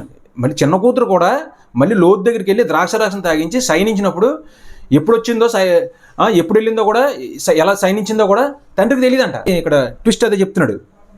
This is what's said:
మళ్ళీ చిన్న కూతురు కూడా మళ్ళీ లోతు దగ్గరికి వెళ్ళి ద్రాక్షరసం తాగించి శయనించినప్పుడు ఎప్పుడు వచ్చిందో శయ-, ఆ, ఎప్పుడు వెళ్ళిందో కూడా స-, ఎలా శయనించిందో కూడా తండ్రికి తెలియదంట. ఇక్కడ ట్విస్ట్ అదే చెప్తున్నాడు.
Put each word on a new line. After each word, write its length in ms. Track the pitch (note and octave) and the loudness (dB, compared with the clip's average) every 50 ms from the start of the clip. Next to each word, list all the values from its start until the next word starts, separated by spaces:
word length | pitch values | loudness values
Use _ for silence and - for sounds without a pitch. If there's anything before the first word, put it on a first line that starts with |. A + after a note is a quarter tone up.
| - - - - _ _ _ B2+ | -8 -10 -18 -20 _ _ _ -6
మళ్ళీ 180 | A#2+ D3 C#3+ - D3+ | -4 -4 -2 0 0
చిన్న 120 | C#3 E3+ | 0 0
కూతురు 300 | F#3+ G3 B3 A#3+ B3+ A#3+ | 2 2 0 2 2 0
కూడా 360 | F#3+ F#3+ F3 E3+ F#3+ B3 C#4+ D#4+ - - _ _ _ - | 0 2 2 2 2 0 -2 -4 -10 -18 _ _ _ -2
మళ్ళీ 200 | A#2 F#3 F#3+ A#3 | 0 0 2 2
లోతు 260 | G3 E3+ F3 G3+ G3 | 4 4 4 4 4
దగ్గరికి 300 | F#3 A#3+ - - F#3+ G3 | 2 0 -2 -2 -2 -2
వెళ్ళి 160 | G3 A3 A#3 D#3 | 0 0 0 0
ద్రాక్షరసం 520 | D3+ D#3+ F3+ G3 - A3 A3 G3+ F#3+ G3 | 0 -2 -2 -2 -2 -2 -2 -2 -4 -4
తాగించి 420 | F#3 F3 D#3+ D3+ D#3+ E3 G3 B3+ | -2 -2 -2 -2 -2 -2 -4 -4
శయనించినప్పుడు 840 | - - D#3 E3 G3 A3 A3 G3 G3+ F#3 D#3+ F3 G3+ C4 D4+ D#4 - - - _ - - - - - - | -2 0 0 0 0 0 0 0 -2 -2 0 0 0 0 0 -4 -8 -18 -20 _ -20 -20 -20 -20 -4 0
ఎప్పుడు 260 | C3 D3 - A3 A#3 A3 | 0 0 2 2 0 0
వచ్చిందో 300 | - A#3 A#3+ A3 A3+ A#3 | 0 -2 0 0 0 0
శయ-, 400 | A#3 G3 F#3+ F#3 F3 E3+ E3+ E3+ - _ _ - _ - | 2 0 0 2 2 2 0 -2 -8 _ _ -20 _ -2
ఆ, 100 | E3+ A3 | 0 2
ఎప్పుడు 300 | G#3+ E3+ E3 - G3+ A3 | 2 0 0 2 0 0
వెళ్ళిందో 240 | A3 A3+ A3+ A3 G#3+ | 0 0 -2 0 0
కూడా 300 | G3 G#3+ A#3 C4 C#4+ - C3 C3 A#2 - C#3+ | 0 2 2 0 0 -2 -6 -10 -12 -12 -8
స-, 100 | - - | -2 0
ఎలా 260 | E3 D#3+ D#3+ F#3+ G3+ | 0 2 2 2 0
శయనించిందో 520 | G3 - F#3 G3 G#3+ G3+ - A3 A3 G#3+ F#3+ | 0 0 0 0 -2 -2 -4 0 0 2 2
కూడా 280 | G3 A3+ C4 C#4+ C#4+ - _ _ - - | 2 2 2 -2 -4 -10 _ _ -2 -2
తండ్రికి 240 | G3 A#3 C#4 B3+ | 0 0 2 2
తెలియదంట. 460 | B3+ B3+ B3+ C4 A#3+ F3+ C3+ A2+ - - | 2 2 2 2 0 -2 -4 -6 -4 -2
ఇక్కడ 400 | F#3 E3+ - E3+ D3 C#3+ B2+ A#2+ | -2 -2 0 0 0 0 0 -2
ట్విస్ట్ 380 | A#2+ - - A3 - - A#3+ | -6 -2 0 0 0 2 0
అదే 100 | A3+ G#3 | 0 0
చెప్తున్నాడు. 440 | F#3+ F#3+ F#3+ G3 F#3+ D#3 A2+ G2+ - - _ _ _ - _ - | 0 -2 -2 0 -2 -2 -2 -2 -6 -10 _ _ _ -20 _ -20